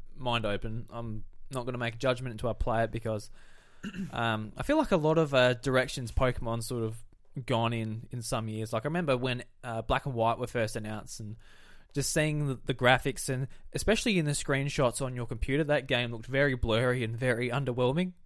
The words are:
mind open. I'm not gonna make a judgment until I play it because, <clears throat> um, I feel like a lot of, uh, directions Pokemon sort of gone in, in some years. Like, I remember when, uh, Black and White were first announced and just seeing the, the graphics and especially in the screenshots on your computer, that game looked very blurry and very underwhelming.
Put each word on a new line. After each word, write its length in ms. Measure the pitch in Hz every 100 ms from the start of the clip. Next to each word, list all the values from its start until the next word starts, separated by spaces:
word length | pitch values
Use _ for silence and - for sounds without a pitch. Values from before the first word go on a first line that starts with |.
| - -
mind 280 | 127 117
open. 420 | 107 101 110 113 117
I'm 340 | 117 117 107 - - -
not 140 | 131
gonna 140 | 120 123
make 160 | 120
a 40 | 113
judgment 340 | 131 123 127
until 180 | 113 117
I 20 |
play 300 | 107 127 113
it 60 | 113
because, 400 | 117 113 107 - - - - - -
<clears throat> 280 | 202 180 175
um, 400 | 123 113 110 107 -
I 40 |
feel 140 | - 311
like 140 | 269
a 60 | 180
lot 180 | 151 160
of, 160 | 151
uh, 220 | 135 123
directions 580 | 120 139 127 120 - 117
Pokemon 500 | - 127 - 117 117
sort 200 | 113 120
of 140 | 110 113 - - - 139 120
gone 260 | 117 117
in, 340 | 117 110 110 -
in 100 | 123
some 280 | 113 123 110
years. 240 | 110 110
Like, 100 | 110
I 40 | 147
remember 280 | 175 160 123
when, 260 | 127 123 - -
uh, 160 | 127 113
Black 220 | 113 131
and 100 | 139
White 240 | 117 113 117
were 80 | 123
first 300 | 123 107 113
announced 440 | 107 107 - -
and 160 | 107 110 - - - - -
just 180 | 139 -
seeing 340 | 160 156 147 143
the, 140 | 127 -
the 80 |
graphics 540 | 127 123 131 139 - -
and 180 | 131 135 - -
especially 460 | - - 226 247 185
in 80 | 147
the 40 |
screenshots 680 | 143 - 139 139 - 123 -
on 120 | 131 123
your 100 | 117
computer, 380 | 117 - 139
that 220 | 147 147 127
game 240 | 123 123
looked 140 | 113 127
very 280 | 135 143
blurry 480 | 123 117 110 127 123
and 140 | 113 117
very 320 | 127 117 123
underwhelming. 640 | 127 131 120 123 151 185 -